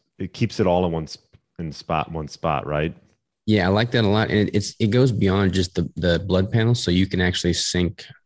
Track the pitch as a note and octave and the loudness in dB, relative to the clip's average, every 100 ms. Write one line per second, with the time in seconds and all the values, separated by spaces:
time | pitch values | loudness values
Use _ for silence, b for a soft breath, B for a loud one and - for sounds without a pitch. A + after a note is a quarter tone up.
0 | _ - G2 - A2+ - F#2 F2 F2+ E2 | _ -12 -12 -4 -4 0 2 2 2 -2
1 | D2+ - _ _ _ - E2 D2 - D#2+ | -6 -14 _ _ _ -12 -12 -10 -4 -4
2 | - E2 D2 - E2 C#2 A#1 D2+ D#2+ - | -4 -8 -10 -6 -4 -4 -2 -4 -4 -6
3 | _ _ _ _ - G#2 F2+ G2+ A#2 B2+ | _ _ _ _ 0 2 2 2 0 0
4 | G#2 G#2+ A2 G#2 G2+ G2+ - - A2 A#2+ | 2 2 2 0 0 -2 -4 -2 0 4
5 | C3 G2+ G2 G2 F#2+ F#2 F2+ F2+ E2 - | 2 2 2 2 2 0 -2 -4 -6 -2
6 | F2 E2+ F#2+ F#2 G2+ A2+ A2+ A#2+ - F2+ | 0 0 2 0 2 2 2 2 2 2
7 | F#2+ F#2 F2+ - F2 E2+ - F2+ F2+ - | 2 0 0 0 0 0 -2 0 -2 -4
8 | - - | -16 -20